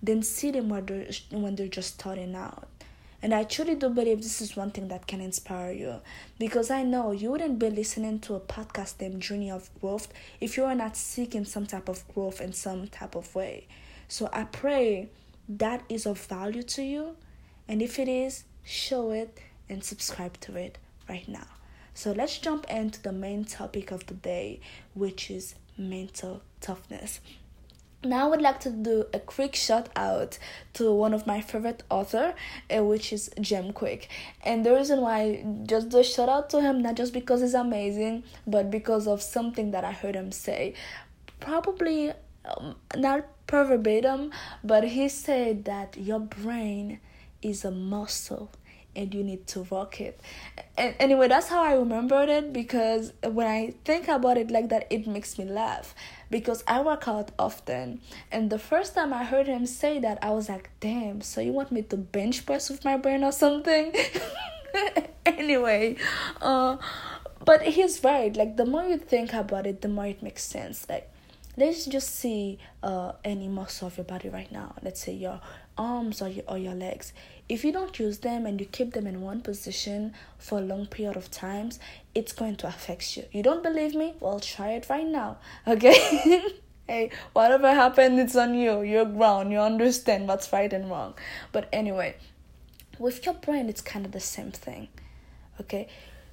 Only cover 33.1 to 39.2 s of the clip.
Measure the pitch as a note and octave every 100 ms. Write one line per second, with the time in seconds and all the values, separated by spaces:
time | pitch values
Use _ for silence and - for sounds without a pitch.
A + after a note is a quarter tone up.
33.1 | G#3 - - G#3 G3+ F#3 G#3 F3+ - -
34.1 | - - - - A#3 A3+ C4 C#4 C4+ A#3+
35.1 | A3 G#3+ - G#3+ G#3 G#3+ A3 A#3 A#3+ B3
36.1 | - B3 C#4 C#4+ D4 C#4+ C4 A#3 A#3 A#3+
37.1 | B3 B3 B3 B3 B3 A#3+ G#3+ G3+ G#3 A3
38.1 | A3+ A#3 - - G#3 G3 G#3+ G#3+ A3 G#3+
39.1 | G3+